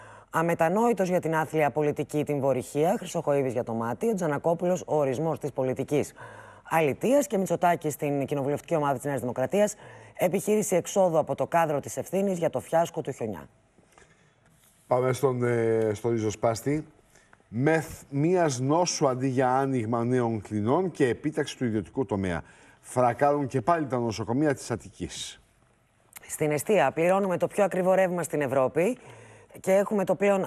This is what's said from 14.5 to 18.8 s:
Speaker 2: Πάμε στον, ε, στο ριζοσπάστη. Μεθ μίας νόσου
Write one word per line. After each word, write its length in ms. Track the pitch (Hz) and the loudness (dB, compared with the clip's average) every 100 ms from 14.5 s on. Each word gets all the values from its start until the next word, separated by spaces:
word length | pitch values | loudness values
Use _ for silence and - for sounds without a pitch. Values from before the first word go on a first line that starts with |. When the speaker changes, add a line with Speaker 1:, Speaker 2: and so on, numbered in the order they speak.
| _ _ _ - | _ _ _ 0
Speaker 2:
Πάμε 260 | 127 131 | 2 2
στον, 320 | 123 139 123 | 2 2 2
ε, 460 | 120 120 113 113 110 | 0 2 2 2 2
στο 140 | 104 117 | 0 -2
ριζοσπάστη. 800 | 117 107 101 117 110 135 151 156 - _ _ _ - _ | 0 -2 0 0 0 -2 -4 -4 -16 _ _ _ -20 _
Μεθ 540 | 110 147 160 135 - - | -2 2 2 0 -10 -8
μίας 500 | 139 156 185 165 123 | -2 2 2 2 0
νόσου 480 | 131 160 | 0 2